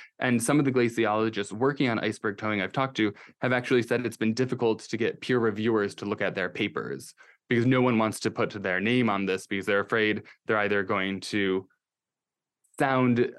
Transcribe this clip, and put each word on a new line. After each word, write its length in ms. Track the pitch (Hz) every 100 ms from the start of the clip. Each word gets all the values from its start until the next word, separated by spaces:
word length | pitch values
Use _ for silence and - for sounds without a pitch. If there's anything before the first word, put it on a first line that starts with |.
| - -
And 220 | 127 120
some 180 | 117 147
of 60 | 135
the 60 |
glaciologists 800 | 123 120 117 107 107 113 107 101
working 380 | 107 135 139 131
on 80 | 110
iceberg 400 | 110 104 110 101
towing 240 | 107 104
I've 120 | 92
talked 240 | 139 135 131
to 140 | 107 101 - _
have 120 | 127
actually 280 | 127 123 127
said 240 | 113 120 120
it's 120 | -
been 180 | 113 113
difficult 460 | 127 117 117 110
to 160 | - 113
get 220 | 104 -
peer 200 | - 123
reviewers 560 | 113 104 113 110 101 -
to 100 | 104
look 160 | -
at 140 | 98 95
their 140 | 90
papers 680 | - 104 - - 67 - - - _ -
because 180 | 117 123
no 160 | 127
one 160 | 123 110
wants 220 | 110 -
to 100 | 110
put 220 | 107 104 104
their 180 | 98 92
name 300 | 107 123 113
on 160 | 98 95
this 220 | 92 -
because 180 | 98 95
they're 140 | 101
afraid 420 | 98 113 107 101 - - -
they're 140 | 110
either 240 | 101 101
going 380 | 95 101 95 98
to 460 | - 107 98 92 95 _ _ _ _ _ _ _ _ _ _ -
sound, 520 | 139 131 127 117 -